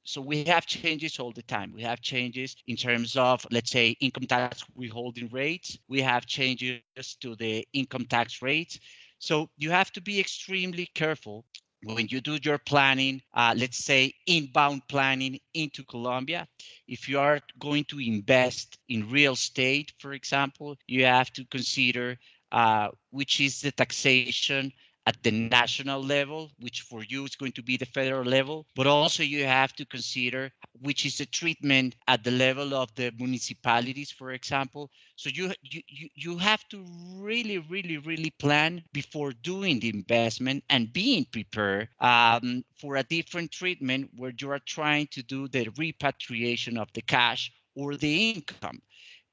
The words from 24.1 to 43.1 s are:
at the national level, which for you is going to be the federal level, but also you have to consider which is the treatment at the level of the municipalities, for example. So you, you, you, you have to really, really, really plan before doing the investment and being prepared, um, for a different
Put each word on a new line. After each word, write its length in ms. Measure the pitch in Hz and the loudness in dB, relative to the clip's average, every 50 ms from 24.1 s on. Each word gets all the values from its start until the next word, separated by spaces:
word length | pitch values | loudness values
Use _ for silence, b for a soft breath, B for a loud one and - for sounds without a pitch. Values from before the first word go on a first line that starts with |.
| 131 127 123 123 - - - - 143 135 135 139 - b b b b b b 113 | 6 6 4 0 -4 -2 -2 0 0 0 -2 -4 -8 b b b b b b -2
at 140 | 113 - - | -2 2 2
the 80 | 120 | 2
national 720 | 107 110 117 117 123 123 120 123 - - 135 135 139 135 135 | 2 2 2 4 6 4 4 4 0 -4 -4 -4 -4 -4 -2
level, 480 | 135 143 143 143 139 151 160 160 147 _ - | 0 0 0 0 -2 -6 -10 -12 -14 _ -14
which 220 | 120 120 - - | -14 -12 -10 -12
for 240 | - - 123 110 107 | -12 -12 -12 -12 -10
you 200 | 104 127 135 139 | -8 -8 -8 -8
is 120 | 135 - | -8 -10
going 160 | - 139 131 - | -8 -8 -8 -8
to 100 | - 117 | -8 -4
be 140 | 123 127 | -4 -4
the 100 | 123 131 | -4 -4
federal 380 | - - 139 131 131 135 135 123 | -4 -4 -2 -2 0 0 -2 0
level, 420 | 123 131 135 135 135 156 156 151 _ - | 2 2 2 2 2 -4 -10 -12 _ -2
but 140 | 131 131 139 | 2 4 6
also 340 | 147 147 151 175 - - 160 | 6 6 4 2 2 0 0
you 220 | 139 143 147 139 | 0 0 0 2
have 280 | 135 127 131 135 135 - | 4 4 4 4 4 0
to 140 | - 147 | -6 -14
consider 640 | - - 127 113 - - 131 123 123 117 131 135 131 _ _ - - _ 117 | -12 -10 -10 -8 -6 -4 -4 -4 -2 -2 -4 -6 -8 _ _ -20 -20 _ -10
which 260 | 127 143 143 - - | -6 -4 -2 -2 -2
is 120 | 143 - - | -4 -2 -4
the 80 | 147 | -6
treatment 680 | - - - 170 170 160 - - 143 135 131 131 127 - _ - - | -6 -6 -4 -2 -2 -4 -2 2 4 4 4 4 2 -2 _ 2 2
at 160 | 127 117 107 | 2 2 2
the 60 | 123 123 | 2 2
level 420 | 127 131 131 131 135 143 143 139 | 4 4 4 2 0 -4 -4 -2
of 180 | 131 127 120 - | -2 -2 -4 -4
the 160 | - 123 120 113 | -4 -4 -4 -4
municipalities, 920 | 113 127 127 127 120 - - 107 - - 131 117 120 120 127 131 139 143 - | -4 -4 -4 -4 -4 -4 -8 -10 -4 0 2 4 4 2 0 -4 -8 -10 -12
for 220 | - - 131 131 127 | -14 -16 -12 -12 -12
example. 580 | 127 - - - 139 135 131 - 147 147 135 b b b b b | -10 -8 -4 -2 -2 -2 -4 -8 -14 -16 -16 b b b b b
So 160 | - - 147 131 | -12 -10 -8 -6
you, 200 | 151 185 185 - - - | -4 -6 -6 -6 -10 -12
you, 180 | 131 - 165 - | -14 -16 -16 -16
you, 220 | _ 147 139 160 151 _ | _ -18 -16 -16 -16 _
you 220 | 143 139 170 175 175 | -12 -10 -8 -6 -2
have 300 | 185 208 214 214 - - | 2 2 2 2 0 -8
to 140 | - 202 185 175 175 170 175 180 185 | -16 -16 -16 -16 -16 -16 -16 -16 -16
really, 440 | 190 196 208 226 240 233 214 208 180 | -12 -8 -4 -4 -4 -2 -2 -4 -4
really, 400 | 156 156 175 196 185 175 160 147 | -6 -6 -8 -6 -6 -4 -6 -6
really 320 | 139 160 165 160 160 156 | -6 -6 -6 -4 -4 -6
plan 520 | - - - 143 147 147 151 160 175 170 165 _ - | -6 -2 2 4 4 4 4 2 0 -4 -12 _ -8
before 380 | 139 139 - - 156 147 139 127 117 117 | -8 -8 -6 -6 -6 -6 -6 -6 -8 -6
doing 340 | 170 185 196 196 190 143 113 | -6 -4 -2 0 0 0 2
the 120 | 110 113 | 0 -2
investment 760 | 104 101 92 - 117 117 117 113 113 - 127 131 135 139 - - | -4 -4 -2 2 2 4 4 2 0 -2 -2 -2 -2 -2 0 2
and 220 | 143 127 117 113 - | 2 2 2 2 -2
being 320 | 175 202 269 269 180 127 - | -2 2 2 2 2 0 -2
prepared, 580 | - 113 101 - - 110 104 98 98 98 110 - _ - | -6 -8 -8 -6 -4 -2 0 0 0 0 -2 -6 _ 2
um, 640 | 123 123 120 120 120 117 117 117 113 123 123 127 123 _ _ | 4 6 8 8 8 8 6 6 2 -2 -4 -4 -6 _ _
for 220 | _ - 143 139 | _ -10 -4 -2
a 80 | 135 131 | -2 -2
different 480 | - | -2